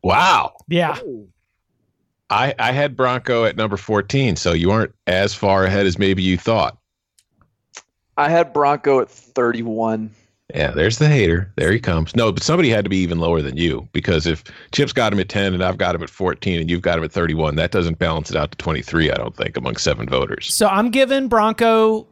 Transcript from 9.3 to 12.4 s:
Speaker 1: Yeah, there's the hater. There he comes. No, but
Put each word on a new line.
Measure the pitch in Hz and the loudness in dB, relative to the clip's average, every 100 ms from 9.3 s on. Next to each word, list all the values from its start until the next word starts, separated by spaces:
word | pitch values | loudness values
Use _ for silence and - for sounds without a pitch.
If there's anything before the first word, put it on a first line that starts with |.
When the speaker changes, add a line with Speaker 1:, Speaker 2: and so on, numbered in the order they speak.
| - 120 120 117 110 113 110 110 107 _ _ _ | -2 0 0 -4 -4 -2 -2 -6 -14 _ _ _
Speaker 1:
Yeah, | - 73 | -2 -2
there's | - 90 117 | 0 0 2
the | 151 | 2
hater. | 147 92 85 95 - | 4 4 2 -2 -2
There | 90 | 0
he | 110 | 0
comes. | 104 82 78 - | 0 -2 0 0
No, | 113 | 0
but | 92 | 0